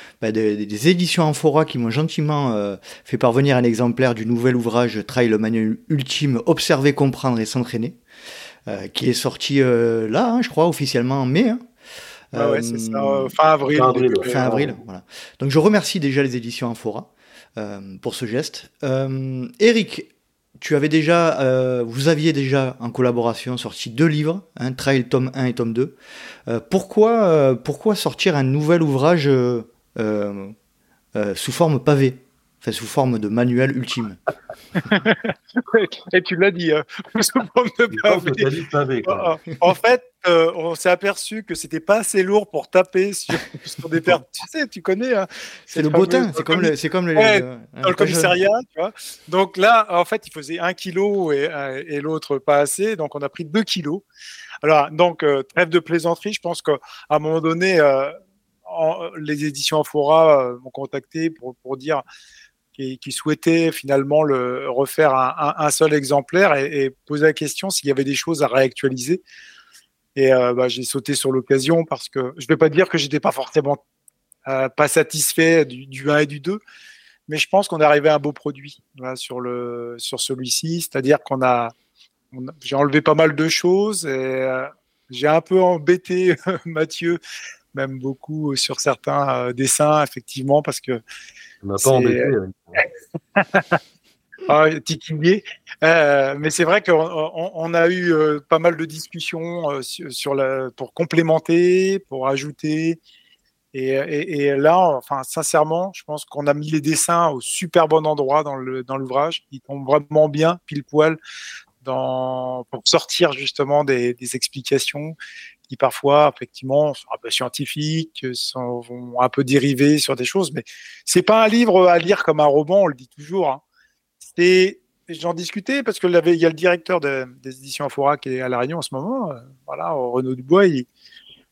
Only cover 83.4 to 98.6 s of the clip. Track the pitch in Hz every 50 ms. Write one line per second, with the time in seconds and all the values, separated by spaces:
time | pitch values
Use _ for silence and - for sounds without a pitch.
83.4 | 156 160 160 - - 180 180 196 202 214 214 180 170 151 135 131 131 131 131 131
84.4 | 131 131 131 131 131 143 - _ _ _ _ _ _ _ 131 120 131 147 156 165
85.4 | 165 - 185 185 185 180 180 165 147 143 175 180 - - 180 180 185 180 170 -
86.4 | - 185 190 156 - 170 165 156 156 156 - - 170 170 170 170 - - - -
87.4 | - - - _ _ _ _ 139 135 135 135 131 127 135 135 - - - 156 156
88.4 | 151 147 139 131 - - 135 - - 151 131 - - - 143 143 143 139 131 123
89.4 | 123 123 123 120 135 131 - - 151 151 151 151 147 135 - - - - - 135
90.4 | 131 139 139 147 147 - 139 - - - 127 117 113 _ - - - - _ -
91.4 | - - - _ - 98 98 98 - 135 135 127 127 123 120 123 123 135 135 107
92.4 | 95 95 98 _ _ _ - - - - - - - _ _ - - _ _ 202
93.4 | 185 - - 196 - - - 151 - _ _ _ _ _ _ _ _ _ - -
94.4 | - - 143 151 156 156 160 165 - - 160 151 - - 160 151 151 170 190 214
95.4 | - - - - _ - - - - 160 165 165 156 147 143 139 139 135 139 143
96.4 | 147 156 151 - 170 160 180 214 208 - 175 156 160 170 185 160 156 160 185 160
97.4 | 165 190 214 165 160 165 170 170 165 170 185 185 180 175 165 156 156 151 151 147
98.4 | 143 _ 165 160